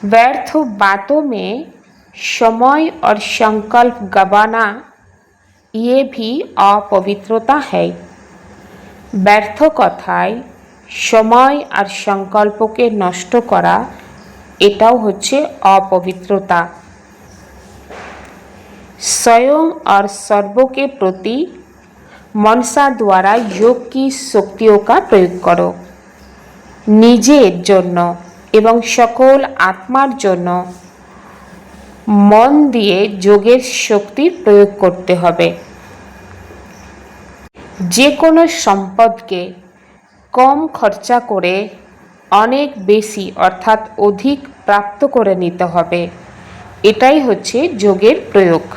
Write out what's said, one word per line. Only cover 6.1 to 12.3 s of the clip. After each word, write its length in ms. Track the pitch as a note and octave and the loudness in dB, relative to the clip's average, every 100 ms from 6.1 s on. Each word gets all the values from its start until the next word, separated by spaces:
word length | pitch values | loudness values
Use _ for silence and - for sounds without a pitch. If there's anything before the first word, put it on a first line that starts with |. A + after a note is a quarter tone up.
| C4 A3 C4 - - | -6 -8 -8 -8 0
अपवित्रता 1000 | G3 G#3 G3+ G3 F#3+ G3+ - A3+ A3+ C#4+ - | 2 2 0 -2 -2 -8 -4 -4 0 -2 -2
है। 200 | F3+ E3+ F3+ - - - - - - - - - - - | -4 -4 -6 -20 -20 -20 -20 -20 -20 -20 -20 -20 -20 -10
ব্যর্থ 500 | G#3 F#3+ G#3 G#3 - D4+ D4+ | -2 2 2 0 0 0 2
কথায় 680 | G3 - - F3 F3+ A3+ B3+ - _ _ _ | -2 -2 -6 -4 -4 -6 -14 -20 _ _ _
সময় 760 | - - A3+ A3 A#3 C4 C#4+ C#4+ | -10 0 2 4 4 4 2 -4
আর 140 | - | -6
সংকল্পকে 1040 | G3 - - G3 F#3+ | -6 -6 -6 -6 -2